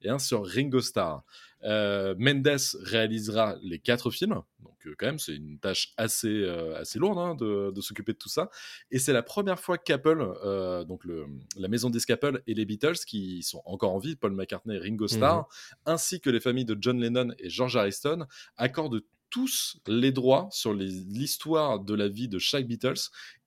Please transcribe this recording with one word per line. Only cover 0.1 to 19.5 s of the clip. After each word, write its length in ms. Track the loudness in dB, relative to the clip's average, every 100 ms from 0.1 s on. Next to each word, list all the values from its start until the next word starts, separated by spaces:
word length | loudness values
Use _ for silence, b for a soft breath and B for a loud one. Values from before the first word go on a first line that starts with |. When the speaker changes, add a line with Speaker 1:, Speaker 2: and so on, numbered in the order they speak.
| -2
Speaker 1:
sur 260 | 0 -2 0
Ringo 340 | 0 2 2
Starr. 440 | 2 0 0 -2 -10 B B _
Euh, 500 | 0 2 4 2 0 2
Mendes 400 | 2 4 4 2 0 -4
réalisera 760 | 0 2 2 0 0 2 2 0
les 160 | -6 -4
quatre 320 | 0 0 0
films, 320 | -2 -2 -2 -6 _
donc, 260 | -20 _ -16
euh, 80 | -4
quand 100 | -4
même, 120 | -2
c'est 160 | -6
une 240 | -8 -12 -6
tâche 360 | -2 -2 -2 -2
assez, 320 | -2 0 0
euh, 500 | 0 0 -2 -4 -6
assez 200 | -6 0
lourde, 200 | 0 2
hein, 160 | -2
de, 360 | -2 0 0 -2
de 60 | -4
s'occuper 320 | -8 -6 -6
de 60 | -6
tout 100 | -4
ça. 220 | -4 -4 B B B -6
Et 80 | 0
c'est 160 | 2
la 80 | 2
première 360 | 2 -2 -2 -2
fois 200 | -2 -2
qu'Apple, 560 | 0 2 4 4 2 -2
euh, 400 | -2 0 0 -2
donc 200 | -4 -8 -8
le, 200 | -8 -8 -12 -12 -6
la 120 | -2
maison 200 | 0 2
disque 220 | 0 0
Apple 320 | 0 0 -2 -2
et 60 |
les 140 | -2 -2
Beatles, 320 | 0 0 0 -4
qui 360 | -6 -6 -6
sont 200 | -6 -8
encore 300 | -8 0 2
en 40 | 2
vie, 180 | -2 -2
Paul 160 | -2
McCartney 440 | 0 -4 -6 -6 -4
et 20 |
Ringo 300 | -2 -2 0
Starr, 300 | 4 4 4
Speaker 2:
Mhm. 60 | 0 B B -6 -2
Speaker 1:
ainsi 340 | 0 0 0
que 100 | 2
les 100 | 2
familles 260 | 4 2 0
de 100 | 0
John 220 | 2 2
Lennon 280 | 2 2 0 -4
et 100 | -6
George 260 | -2 2 4
Harrison, 500 | 2 2 -2 -2 -4 B B -2
accordent 440 | -2 0 -2 -4 -6 _ _
tous 480 | -2 -2